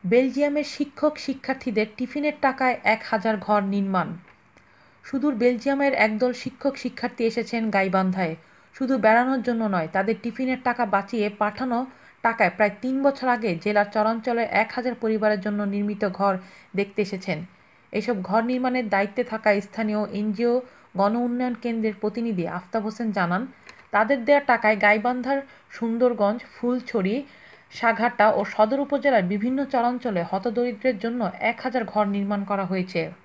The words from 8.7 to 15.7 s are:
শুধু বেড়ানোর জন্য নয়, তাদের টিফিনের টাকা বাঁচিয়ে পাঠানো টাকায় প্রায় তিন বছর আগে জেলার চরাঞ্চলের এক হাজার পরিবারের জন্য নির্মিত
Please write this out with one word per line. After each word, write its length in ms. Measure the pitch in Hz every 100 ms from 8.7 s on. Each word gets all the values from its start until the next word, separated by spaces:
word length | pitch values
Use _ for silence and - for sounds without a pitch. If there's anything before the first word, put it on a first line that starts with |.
| -
শুধু 180 | 262 262
বেড়ানোর 440 | 214 226 254 269 233
জন্য 140 | 233 220
নয়, 160 | 190 160 190
তাদের 200 | 196 220
টিফিনের 400 | 240 226 262 262
টাকা 200 | 254 240 226
বাঁচিয়ে 420 | 196 196 233 208 208
পাঠানো 380 | 208 214 254 240 262 - - _
টাকায় 280 | 233 226 185
প্রায় 200 | 180 208 202
তিন 140 | 254 262
বছর 240 | 277 277 262
আগে 240 | 240 220 165
জেলার 260 | 208 208 208
চরাঞ্চলের 560 | 220 214 226 240 233 226
এক 180 | 196 220
হাজার 220 | - 247 240
পরিবারের 420 | 220 220 214 214 214
জন্য 140 | 208
নির্মিত 380 | 202